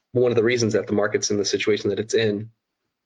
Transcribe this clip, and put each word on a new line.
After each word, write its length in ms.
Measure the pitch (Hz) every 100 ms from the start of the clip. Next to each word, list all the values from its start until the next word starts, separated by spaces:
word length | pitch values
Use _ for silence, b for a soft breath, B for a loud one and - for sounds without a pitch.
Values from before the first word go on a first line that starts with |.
| _
one 200 | 123 123
of 40 | 117
the 80 |
reasons 300 | 110 123 110
that 140 | 104 95
the 60 |
market's 380 | 104 104 101 -
in 60 | 104
the 80 | 95
situation 460 | 98 - 104 107
that 80 | 98
it's 140 | 110
in. 380 | 117 113 104 113 _ _ _ _ _